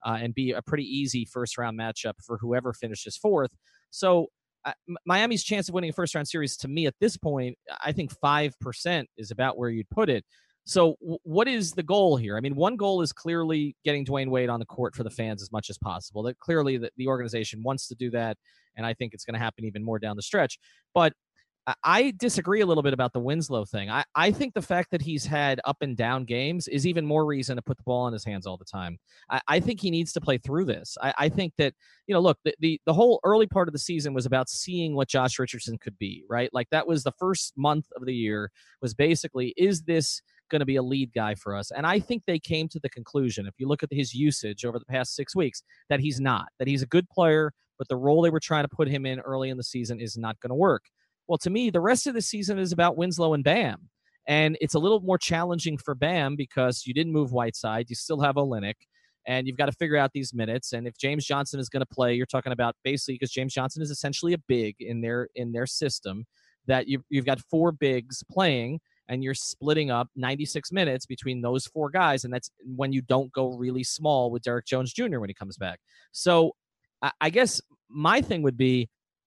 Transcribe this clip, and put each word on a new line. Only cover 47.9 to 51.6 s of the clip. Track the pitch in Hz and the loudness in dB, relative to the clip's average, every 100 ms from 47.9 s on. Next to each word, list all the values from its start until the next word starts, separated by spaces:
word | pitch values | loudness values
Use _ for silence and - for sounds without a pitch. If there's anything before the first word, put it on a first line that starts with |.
| 127 | 0
role | 139 156 | 4 6
they | 170 | 6
were | 156 | 2
trying | - 156 | 0 0
to | 143 | 0
put | - 151 | 0 0
him | 139 | 0
in | 135 131 | -2 -6
early | 127 135 131 | -4 -4 -4
in | 127 | -4
the | |
season | 120 127 110 117 | -6 -6 -6 -6
is | 113 113 | -8 -6
not | 113 110 | -6 -6
gonna | 120 | -4
work. | 131 190 120 - _ _ _ - | 2 4 4 -2 _ _ _ -2
Well, | 165 | -2
to | 175 | 0
me, | 208 | 0